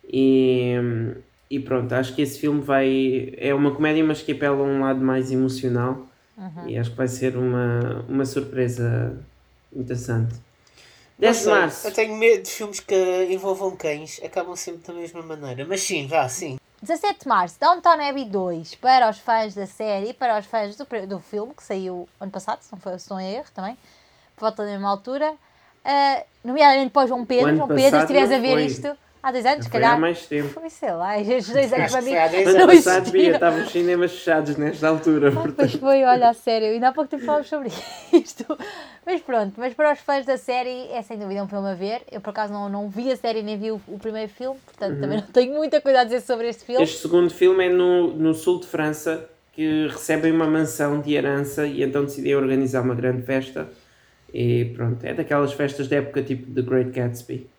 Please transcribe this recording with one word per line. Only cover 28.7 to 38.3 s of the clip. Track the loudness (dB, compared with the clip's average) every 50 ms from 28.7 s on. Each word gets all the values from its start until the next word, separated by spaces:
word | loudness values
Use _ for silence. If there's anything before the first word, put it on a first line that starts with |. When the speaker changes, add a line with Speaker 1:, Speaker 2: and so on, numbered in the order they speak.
| -4 -6 -8 -10 -10 _ _ _ _ _
Speaker 2:
há | -6 -4
dois | -4 0 2
anos, | 2 0 0 -4
se | -4
Speaker 1:
Foi | 0 4
Speaker 2:
calhar. | 4 4 4
Speaker 1:
há | 4
mais | 2 0 -2 -4 -6
tempo. | -6 -4 -4 -4 -4
Speaker 2:
Foi, | -8 -10 -14 -14
sei | -12 -6 -6 -4
lá, | -4 -2 -2 -2 -2 -2
estes | 0 0 0 0 -2 0
dois | 2 2 2 2
anos | 2 0 0
Speaker 3:
Acho | 0 0
Speaker 2:
para | -2
Speaker 3:
que | -2
Speaker 2:
mim | 0
Speaker 3:
foi | 2 2
há | 2 4
dois | 4 4 6
Speaker 1:
Ano | 6 8 8
Speaker 2:
não | 10
Speaker 3:
anos. | 12 12
Speaker 1:
passado, | 10 10 8 4 4
Speaker 2:
existiram. | 2 2 4 4
Speaker 1:
devia, | 6 6 4
estavam | 4 4 2 2 2 -4
os | -2
cinemas | -2 0 0 2 2 2 0 -2
fechados | -2 -4 0 0 0 2 0 -2 -4
nesta | -2 -2 -4 -2 0 0 0
altura, | 0 2 2 2 4 6 4 4
Speaker 2:
Ah, |
Speaker 1:
portanto. | 4 2 -2 -2 0
Speaker 2:
pois | 2 0 0 0
foi, | 0 2 4 4 6 6
olha, | 4 4 6 6 2
a | 2
sério, | 2 -2 -2 0 0 0 0
ainda | 0 2 0 0
há |
pouco | 0 0 -4 -4
tempo | -6 -6 -2
falámos | 0 0 0 0 -4
sobre | -8 -6 -6 -8 -10 -10 -14 -16
<laughs> | -18 -18 -4 4
isto. | 4 4 4 2